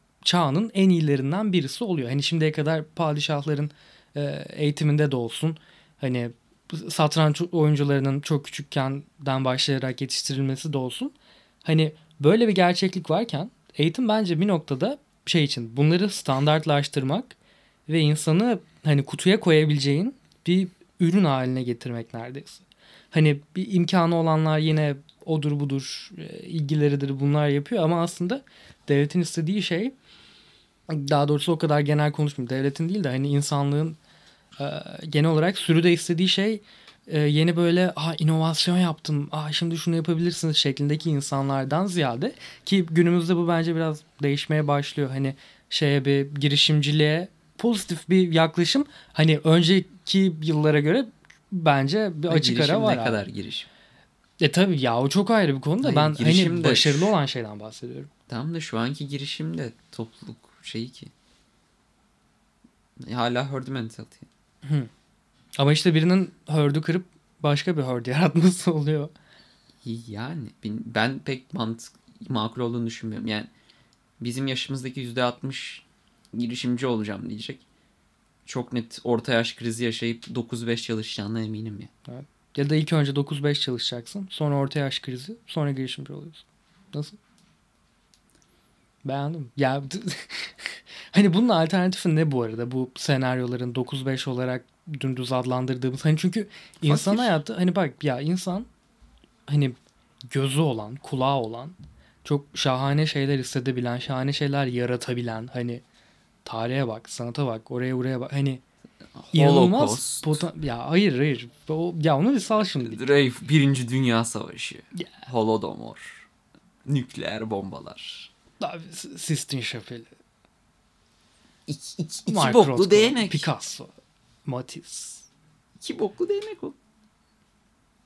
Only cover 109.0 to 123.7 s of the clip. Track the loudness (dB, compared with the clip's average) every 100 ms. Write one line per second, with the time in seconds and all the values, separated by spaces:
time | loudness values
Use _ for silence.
109 | -20 -20 0 6 8 8 8 6 2 0
110 | -4 -4 -2 0 -2 -4 -6 -6 0 4
111 | 4 4 2 0 -6 _ -6 -4 -4 0
112 | 2 4 4 2 2 0 0 -2 -4 -2
113 | 4 6 4 0 2 4 6 2 0 0
114 | 2 2 0 -4 -10 -10 -12 -12 -14 -12
115 | -12 -16 -4 0 2 0 -2 -10 -14 -16
116 | -20 -20 -20 _ _ _ _ _ -2 -2
117 | -2 -8 -8 -6 -6 -6 -6 -12 -16 -18
118 | -16 -16 -20 _ _ -10 -8 -8 -14 -16
119 | -14 -10 -4 -4 -4 -8 -6 -10 -12 -18
120 | -18 _ _ _ _ _ _ _ _ _
121 | _ _ _ _ _ _ -10 -10 -10 -10
122 | -10 -10 -4 0 4 6 6 4 6 6
123 | 6 2 -2 -2 -2 -4 -6